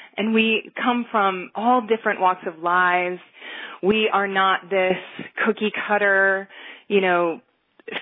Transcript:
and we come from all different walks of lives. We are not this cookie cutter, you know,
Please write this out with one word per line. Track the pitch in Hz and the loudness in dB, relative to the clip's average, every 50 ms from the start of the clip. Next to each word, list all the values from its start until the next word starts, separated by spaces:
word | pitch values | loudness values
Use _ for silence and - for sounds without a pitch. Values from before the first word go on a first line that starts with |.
| - - _ | -20 -12 _
and | - 202 226 220 | -4 -2 0 2
we | 220 220 226 220 - - 180 - - | 2 2 2 0 -2 -4 -8 -10 -4
come | - 254 240 240 233 - | -2 -2 -2 -2 -2 -2
from | - 220 196 196 185 185 180 - - | 0 0 0 0 0 -4 -8 -10 -8
all | 190 214 240 254 254 | -2 0 2 2 2
different | 220 208 226 220 - 214 202 - | 2 0 -2 -2 0 -2 0 2
walks | 185 185 185 180 - | 2 0 0 0 -4
of | 190 165 156 | -10 -8 -6
lives. | 165 175 175 180 180 180 180 180 180 180 180 180 - - _ - - - - - - - - - - | -2 0 2 2 4 2 2 0 0 -2 -6 -8 -12 -18 _ -20 -18 -16 -16 -14 -14 -16 -10 -2 0
We | 185 214 220 214 214 | 2 2 2 2 2
are | - 196 202 | 2 0 0
not | 196 196 196 190 190 190 - - 175 | 0 0 2 2 2 2 0 -2 -2
this | 196 190 185 185 185 180 - - - - - - - - - | 0 2 2 2 0 -2 -6 -12 -14 -16 -16 -12 -8 -2 -2
cookie | 226 214 - 214 208 - 202 - | -2 0 0 -2 -4 -4 -4 -2
cutter, | - 208 208 202 202 196 190 196 196 190 196 196 - - - - - - - - | -2 0 2 2 2 4 4 4 2 2 0 -4 -8 -16 -20 -20 -20 -20 -18 -6
you | - 202 196 | 0 0 2
know, | 190 185 180 175 175 170 160 - - _ _ _ _ _ _ _ _ - - - | 2 2 2 2 2 0 -2 -6 -10 _ _ _ _ _ _ _ _ -12 -12 -12